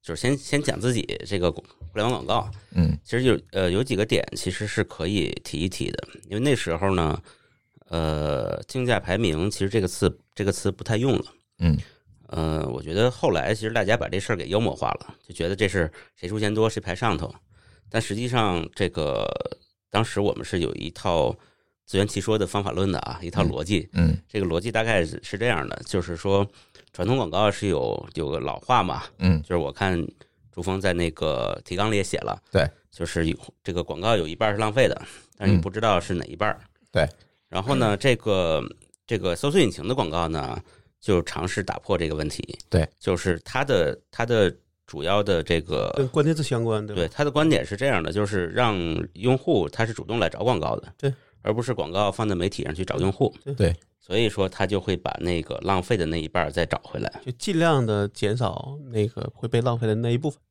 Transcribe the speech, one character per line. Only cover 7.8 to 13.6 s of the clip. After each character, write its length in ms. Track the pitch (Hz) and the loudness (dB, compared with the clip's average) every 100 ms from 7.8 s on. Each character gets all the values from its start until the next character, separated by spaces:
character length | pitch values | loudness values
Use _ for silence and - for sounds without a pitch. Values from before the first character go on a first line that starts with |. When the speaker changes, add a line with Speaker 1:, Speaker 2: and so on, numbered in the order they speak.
| _ | _
Speaker 1:
呃， 760 | 82 80 76 76 69 50 50 - | -2 0 0 0 -2 -2 -6 -6
竞 160 | 127 123 | -4 0
价 160 | 110 | 0
排 160 | - 98 | 0 0
名 340 | 110 78 98 | 2 2 -2
其 80 | - | -2
实 80 | 98 | 0
这 140 | 110 | 0
个 60 | 90 | 0
词， 300 | - 98 - _ | 0 0 0 _
这 120 | - 101 | -4 -2
个 60 | |
词 200 | - 101 | 0 -2
不 100 | 92 | -4
太 140 | - 110 | -2 0
用 220 | 131 113 | 2 0
了。 80 | - _ _ _ | -2 _ _ _
Speaker 2:
嗯。 180 | 85 71 - _ _ - - | 2 2 -2 _ _ -20 -10
Speaker 1:
呃， 400 | 80 80 78 73 | -4 -2 -2 -2
我 140 | 62 | -6
觉 140 | 71 90 | -4 2
得 160 | 120 | 2
后 180 | - 156 | 2 2
来 240 | 85 67 | 2 0
其 80 | 107 | -2